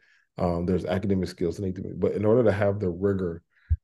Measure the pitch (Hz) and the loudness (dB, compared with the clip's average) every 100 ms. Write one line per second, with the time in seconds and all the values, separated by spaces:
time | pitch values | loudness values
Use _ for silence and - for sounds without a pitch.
0 | _ _ _ - 90 85 87 90 - 92 | _ _ _ -4 -2 0 0 0 0 -2
1 | 98 95 87 - 85 92 95 95 - - | 0 0 -2 -2 -4 -2 -6 -6 -8 -2
2 | 98 98 107 120 110 98 101 101 95 85 | -2 2 4 4 4 4 2 0 -2 0
3 | 101 95 90 82 - _ - - | 0 0 -2 -6 -12 _ -2 -2